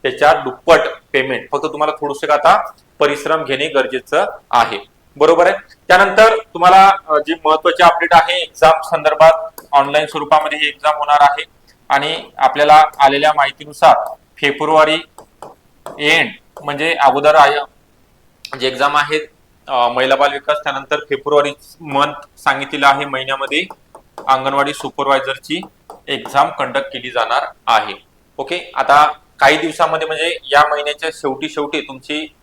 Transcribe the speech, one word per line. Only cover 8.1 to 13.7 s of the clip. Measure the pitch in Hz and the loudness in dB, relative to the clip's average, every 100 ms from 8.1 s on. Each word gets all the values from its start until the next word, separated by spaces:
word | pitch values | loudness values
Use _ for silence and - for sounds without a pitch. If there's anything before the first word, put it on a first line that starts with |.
आहे | 170 160 180 | 4 4 -4
एक्झाम | 165 - 160 160 | -6 2 2 2
संदर्भात | - 165 151 139 160 160 - - _ | -2 -2 -2 4 4 4 -6 -18 _
ऑनलाइन | 143 139 151 151 | -2 0 -4 -4
स्वरूपामध्ये | 156 147 156 156 151 | -10 -2 -2 -2 -4
ही | 151 | -6
एक्झाम | 143 151 151 | -2 -4 -2
होणार | 147 147 | 0 4
आहे | 143 143 160 _ _ _ _ | 4 2 -10 _ _ _ _
आणि | 139 147 165 - - | -4 -2 -8 -12 -2
आपल्याला | 131 139 147 151 151 - | -2 0 6 6 6 2
आलेल्या | 139 139 151 143 | 2 4 0 0
माहितीनुसार | 139 - 147 | -2 -4 -20